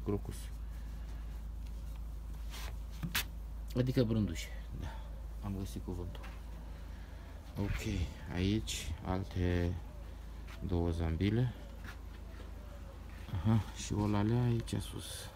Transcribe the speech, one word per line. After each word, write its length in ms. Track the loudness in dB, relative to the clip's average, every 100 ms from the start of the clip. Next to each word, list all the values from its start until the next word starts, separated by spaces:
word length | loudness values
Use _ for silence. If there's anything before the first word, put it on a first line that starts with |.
Crocus. 320 | 2 0 0 -4 -6 -6 -6 -6 -6 -6 -6 -6 -6 -6 -6 -6 -6 -4 -4 -4 -4 -6 -6 -6 -6 -4 -4 -4 -6 -4 0 0 0 -6 -6 -6 -2 2
Adică 280 | 6 6
brândușe, 440 | 6 6 6 2 -4 -6 -6 -4
da, 140 | -4 -4 -6 -6 -6 -4
am 100 | -2 -2
găsit 260 | -2 -2
cuvântul. 400 | -2 -2 -2 -4 -8 -8 -8 -8 -8 -8 -8 -8 -8 -10 -10 -10 -6 0
Ok, 220 | 2 2 2 2 0 -2 -2
aici 580 | 4 4 4 2 -2 -2 -4
alte 680 | 0 0 0 2 4 6 4 0 -6 -8 -10 -10 -10 -10 -10 -6 2
două 240 | 4 4
zambile. 640 | 4 2 4 6 6 4 0 -8 -8 -10 -8 -10 -10 -10 -10 -10 -8 -10 -10 -10 -10 -10 -8 -4
Aha, 260 | 2 6 6 6 -4
și 80 | 0
o 140 | 4 6
lalea 360 | 6 6 6
aici 320 | 6 4 2
sus. 560 | 0 0 -6 -6 -8 -8